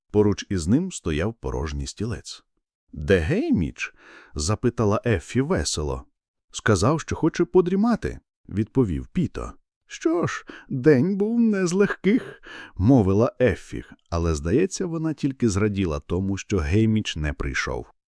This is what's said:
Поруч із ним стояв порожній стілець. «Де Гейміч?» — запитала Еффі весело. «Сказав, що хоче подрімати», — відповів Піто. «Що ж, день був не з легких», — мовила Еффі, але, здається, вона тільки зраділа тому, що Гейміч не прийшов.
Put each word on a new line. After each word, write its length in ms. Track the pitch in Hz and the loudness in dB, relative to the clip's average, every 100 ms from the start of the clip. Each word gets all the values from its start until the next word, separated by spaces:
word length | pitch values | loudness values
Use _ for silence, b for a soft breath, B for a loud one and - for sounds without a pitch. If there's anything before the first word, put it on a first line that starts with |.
| _ | _
Поруч 360 | 104 104 95 - | 2 2 0 -2
із 180 | 95 80 | -4 2
ним 260 | 135 185 | 2 0
стояв 420 | - 87 73 101 | -6 -4 -2 -2
порожній 520 | - 67 62 73 71 69 | -4 -8 -6 -6 -6 -8
стілець. 580 | - 113 87 - - _ _ _ _ _ | -8 -8 -8 -12 -20 _ _ _ _ _
«Де 260 | - 73 95 | -8 2 2
Гейміч?» — 760 | 82 190 339 214 71 - - B B B B | 4 0 0 0 0 -4 -14 B B B B
запитала 680 | - 76 107 123 - 104 107 120 | -6 -4 0 0 2 0 2 0
Еффі 340 | 95 - 120 | 0 0 -2
весело. 640 | 143 175 - - 73 65 - _ _ _ _ | 0 -2 -2 -4 -4 -6 -10 _ _ _ _
«Сказав, 500 | - 113 101 110 160 | -4 2 2 2 0
що 160 | - 104 | -4 -2
хоче 280 | 165 - | -2 0
подрімати», — 760 | 170 180 175 196 233 220 65 - - _ - | 2 4 4 0 0 0 -4 -8 -16 _ -8
відповів 580 | 98 110 135 107 69 62 | -4 -2 0 0 -2 -4
Піто. 460 | 180 147 - 57 - _ _ _ | -2 -2 -4 -10 -14 _ _ _
«Що 400 | - 320 339 - | -6 -2 -2 -2
ж, 200 | - B B B | -6 B B B
день 480 | 135 139 131 170 202 | 2 4 6 4 0
був 240 | 208 233 | 0 2
не 260 | 226 196 180 | 2 2 0
з 60 | |
легких», — 720 | 190 202 - 185 233 - - B B B - | 2 0 2 2 2 -2 -14 B B B 0
мовила 560 | 95 135 95 98 123 - | 6 6 6 2 0 2
Еффі, 440 | 123 85 - - - - _ | 0 0 -6 -12 -12 -20 _
але, 240 | 85 85 | -2 0
здається, 520 | 76 80 123 190 - 185 | -2 0 0 0 -2 -6
вона 280 | 165 160 | -4 -4
тільки 340 | 143 143 131 120 | -4 -4 0 0
зраділа 520 | 95 107 98 90 73 | 0 0 0 -2 -4
тому, 360 | - 87 98 98 | -4 -4 -2 -6
що 220 | - 98 | -2 -2
Гейміч 580 | 73 101 110 107 - 80 | 2 2 2 0 -2 -4
не 160 | 76 | -6
прийшов. 540 | 69 71 65 - 62 - _ _ | -4 -6 -4 -6 -8 -10 _ _